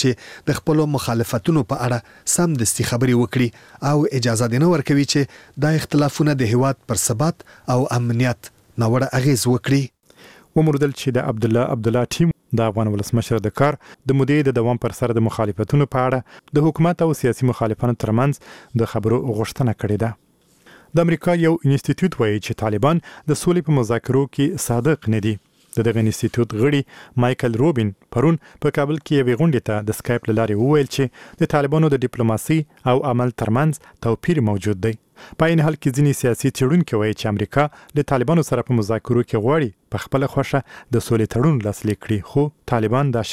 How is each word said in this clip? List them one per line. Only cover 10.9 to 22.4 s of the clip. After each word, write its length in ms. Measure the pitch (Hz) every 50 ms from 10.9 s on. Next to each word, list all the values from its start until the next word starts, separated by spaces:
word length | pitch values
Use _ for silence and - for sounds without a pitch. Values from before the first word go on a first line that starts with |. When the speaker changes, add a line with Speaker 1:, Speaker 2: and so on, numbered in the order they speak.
| 135 -
Speaker 2:
چې 180 | - 135 120 120
د 100 | - - 120
عبدالله 340 | 110 107 113 110 117 123 - -
عبدالله 340 | 117 110 117 113 123 123 - -
ټیم 160 | - 170 170 - _ _ - - 113
د 120 | 113 113 98
افغان 180 | 110 113 107 104
ولسمشر 500 | 101 98 - - 117 110 - 120 110 98
د 100 | 107 - -
کار 180 | 139 147 143 - _ - - - - 131
د 100 | 135 139
مودې 300 | 135 131 147 151 147 135
د 100 | 127 120
دوام 240 | 113 117 123 120 -
پر 100 | 117 - -
سر 160 | - 117 117 117
د 60 | 113 110
مخالفتونو 580 | - - 113 104 98 - 107 - - 143 143 - -
په 140 | 131 127 131
اړه 500 | 127 131 120 _ - - - - - 147
د 80 | 151
حکومت 400 | 160 151 - 160 170 175 - 170
او 20 | 165 151 - -
سیاسي 260 | 127 113 - 131 127 117
مخالفانو 440 | - 120 113 110 - - 120 120 - -
ترمنځ 760 | 107 110 117 131 143 139 - - - - - - - - 113 113
د 100 | - -
خبرو 260 | 113 104 110 113 127 - 135
غوښتنه 480 | 110 104 110 - - - 139 120 107 - -
کړې 160 | 101 104 98 110
ده. 60 | 113 107 _ _ _ _ _ _ _ _ _ _ - - - - _ -
د 80 | 156 170
امریکا 260 | 170 165 156 - 175 175 170
یو 120 | 165 160 165
انسټیټیوټ 560 | 170 - 139 139 139 - - 143 - - 190 - -
وایي 180 | 120 107 104 107